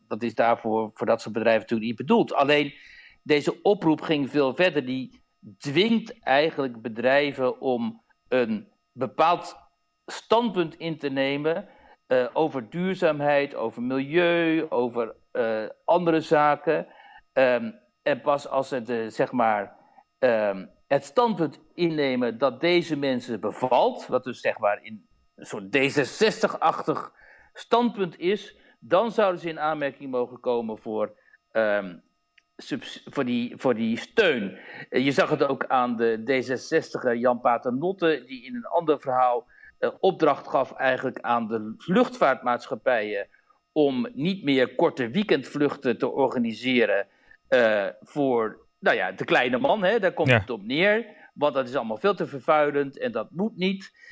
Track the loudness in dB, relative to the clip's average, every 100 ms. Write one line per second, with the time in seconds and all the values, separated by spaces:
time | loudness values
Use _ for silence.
0 | -10 -6 -4 0 2 2 0 -2 -2 -2
1 | 0 0 -2 -2 2 2 0 -4 -4 -6
2 | 2 2 2 2 4 2 0 -6 -20 -20
3 | -20 _ 0 0 0 0 0 2 2 0
4 | 0 -2 0 2 2 2 0 0 -2 -6
5 | -8 -14 _ _ -20 -12 -2 2 4 2
6 | -2 -8 0 2 2 -2 -6 -6 -10 -2
7 | 2 2 2 0 -2 -2 -2 -2 -2 -8
8 | _ _ _ 0 2 -2 -8 _ _ -8
9 | -6 0 2 2 -4 -18 _ _ _ _
10 | -16 -16 0 2 2 0 -4 -6 -8 -6
11 | -4 -2 -2 -2 -2 -4 -6 -18 -20 _
12 | 0 0 2 0 0 -2 -6 -4 -4 0
13 | 0 2 2 2 0 -4 -6 -6 -4 -4
14 | 0 2 2 2 2 0 0 -2 -2 -2
15 | -6 -8 _ -4 -2 -2 -6 -6 2 2
16 | 4 0 2 4 4 2 0 -2 -4 -14
17 | -20 -20 _ 2 4 2 -2 -10 _ _
18 | -2 0 0 -2 -2 -4 -2 -4 -4 -4
19 | -4 -2 -2 2 2 2 -2 -12 _ _
20 | _ _ 2 2 0 -2 -8 _ -2 -2
21 | 0 0 2 2 -2 -4 _ -2 0 2
22 | 0 0 -2 0 -2 0 2 2 0 -2
23 | -2 -2 -4 -6 -6 -4 0 2 2 -2
24 | -4 -4 -4 -6 -6 -2 -2 -2 -6 -18
25 | _ _ _ _ -12 -12 -4 0 0 0
26 | -2 0 0 2 -2 0 0 0 -2 -4
27 | -8 -16 -20 -20 _ -20 0 2 2 0
28 | -6 -2 -2 -2 -6 -20 _ _ 0 2
29 | 2 2 2 0 -6 -4 -2 -2 -4 -6
30 | -6 -4 -4 -4 -2 -2 -2 -8 -6 -4
31 | -4 -6 _ _ _ 0 2 0 -2 -12
32 | _ _ _ _ _ -20 -10 -8 -8 -16
33 | -8 -4 -2 -2 -2 -2 0 0 0 -2
34 | -2 2 4 2 -2 -8 -16 -18 -4 0
35 | 2 2 2 2 2 0 0 0 0 0
36 | 0 0 0 -2 0 -6 -2 -2 -2 -2
37 | -2 2 2 2 2 0 -2 -2 -4 0
38 | 0 0 -4 -16 -12 -12 -4 0 0 0
39 | 0 2 2 2 -4 _ -20 _ -4 0
40 | 0 4 2 2 0 -2 -2 0 0 0
41 | -2 -4 -2 -2 0 -4 -6 -10 0 2
42 | 2 2 2 2 0 -2 -4 -4 0 0
43 | 0 -6 -8 _ _ _ _ 0 2 2
44 | -4 -4 -4 -2 0 2 2 2 0 0
45 | -4 -2 0 0 -2 -2 -2 0 -2 -2
46 | -2 0 0 0 -2 -4 0 2 4 2
47 | -2 _ _ _ _ 2 4 2 -2 -6
48 | -8 -2 0 2 0 -6 _ _ 0 2
49 | 0 -4 0 2 2 2 2 2 2 2
50 | 0 0 2 2 2 -6 -4 0 2 0
51 | -2 -14 -20 -4 -2 0 -2 -4 -4 -2
52 | 0 0 -4 -4 2 2 2 0 -4 -4
53 | -6 -6 -6 -6 -6 -2 -2 -2 -8 _
54 | -20